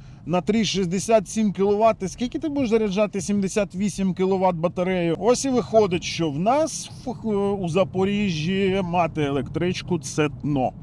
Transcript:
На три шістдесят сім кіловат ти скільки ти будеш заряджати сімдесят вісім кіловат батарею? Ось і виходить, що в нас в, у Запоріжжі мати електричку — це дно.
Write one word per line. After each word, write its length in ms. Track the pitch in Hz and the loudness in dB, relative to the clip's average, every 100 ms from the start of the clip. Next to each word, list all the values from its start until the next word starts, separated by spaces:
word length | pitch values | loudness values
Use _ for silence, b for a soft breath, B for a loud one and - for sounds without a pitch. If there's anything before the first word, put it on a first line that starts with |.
| B B 143 | B B -2
На 140 | 175 | -2
три 240 | 214 226 | 2 0
шістдесят 640 | 175 190 175 185 220 220 170 | 0 0 0 -2 2 2 2
сім 240 | 220 208 | 0 0
кіловат 460 | 175 202 208 226 - | 2 2 4 2 2
ти 100 | 185 | -6
скільки 300 | - 247 302 | -4 -6 -4
ти 100 | 311 | -4
будеш 220 | 285 233 | -2 2
заряджати 500 | 226 214 185 208 196 | 2 2 0 0 -2
сімдесят 540 | 151 208 190 214 202 | -2 -2 0 -2 -2
вісім 400 | 180 202 - 190 | -2 -4 0 -2
кіловат 420 | 170 190 190 185 165 | 0 0 2 2 2
батарею? 600 | 170 - 180 185 170 165 | -2 0 0 2 0 2
Ось 260 | 208 240 | 2 2
і 60 | 269 | 2
виходить, 540 | 247 143 220 202 175 | 0 4 4 4 0
що 260 | - - 165 | -4 -2 -2
в 80 | 139 | 0
нас 520 | 208 285 320 - - - | 2 2 2 -4 -12 -10
в, 240 | 254 - 220 202 | -10 -6 -2 0
у 320 | 202 202 170 | 0 -2 0
Запоріжжі 1120 | 180 185 180 190 202 202 156 165 190 196 190 | 0 0 2 0 2 0 0 0 2 2 0
мати 380 | 175 175 160 160 | 0 0 0 0
електричку — 760 | 143 139 - 160 180 180 - 170 | 0 0 -2 -2 -2 -2 -2 -4
це 300 | - - 151 | -2 0 0
дно. 440 | 127 143 139 113 - | -2 -2 0 -2 -4